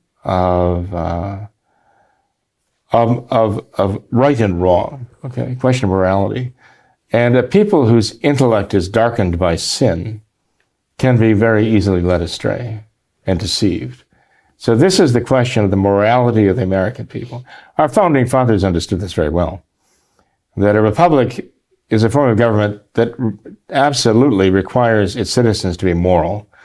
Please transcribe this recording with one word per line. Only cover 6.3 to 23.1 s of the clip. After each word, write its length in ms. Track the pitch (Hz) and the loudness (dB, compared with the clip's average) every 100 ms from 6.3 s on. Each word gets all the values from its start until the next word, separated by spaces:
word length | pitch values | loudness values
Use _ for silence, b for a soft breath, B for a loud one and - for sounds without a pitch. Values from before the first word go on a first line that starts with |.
| 107 127 - b b b b - | -4 -8 -12 b b b b -4
And, 240 | 117 120 127 | 0 2 2
uh, 80 | |
people 440 | 127 202 208 170 117 | 2 2 2 2 4
whose 320 | 117 107 - | 2 2 -2
intellect 540 | 147 135 127 110 98 | -2 2 2 2 0
is 160 | 101 90 | -2 0
darkened 500 | 110 117 117 92 85 | 0 0 0 -2 0
by 160 | 87 85 | -2 -2
sin 680 | - - 127 85 101 110 _ _ _ _ _ _ _ - | -4 -2 -2 -2 -8 -14 _ _ _ _ _ _ _ -4
can 200 | 131 120 | 0 2
be 160 | 113 | 4
very 340 | 104 113 107 110 | 4 2 2 2
easily 340 | 110 95 92 | 2 2 0
led 200 | 87 90 | 0 -2
astray 600 | 85 - 107 101 123 110 - _ _ _ - | -4 -6 -6 -6 -8 -12 -16 _ _ _ -4
and 140 | 190 | -4
deceived. 640 | 87 - 104 85 127 127 _ _ _ _ _ _ | -4 -2 -2 -2 -8 -16 _ _ _ _ _ _
So 180 | - 117 | -2 2
this 240 | 185 185 | 2 4
is 140 | 156 | 2
the 80 | 120 | 2
question 420 | - 131 123 113 | 0 0 0 0
of 80 | 104 | 0
the 60 | 98 | 2
morality 720 | 98 101 107 123 120 110 98 | 2 2 2 2 2 2 2
of 80 | 92 | 2
the 80 | |
American 440 | 92 95 90 - - | -2 -2 -4 -6 -14
people. 360 | - 120 123 B B B - | -14 -14 -16 B B B -4
Our 120 | 151 | 0
founding 380 | - 180 139 123 | 2 2 2 2
fathers 360 | 135 123 104 | 0 2 2
understood 360 | 95 82 - 92 | 0 -2 -2 -6
this 140 | 92 | -4
very 160 | - 78 | -4 -2
well, 340 | 82 82 - _ _ _ _ _ _ _ _ _ - | -2 -4 -6 _ _ _ _ _ _ _ _ _ -2
that 180 | 101 107 | 0 2
a 60 | |
republic 720 | 107 107 170 147 117 - - _ _ _ - | 2 2 2 4 0 -4 -16 _ _ _ -4
is 140 | 113 | 0
a 60 | 113 | 2
form 200 | 139 135 | 2 2
of 80 | 107 | 2
government 440 | 117 107 104 101 _ | 2 2 0 -4 _
that 260 | - 117 | -2 -2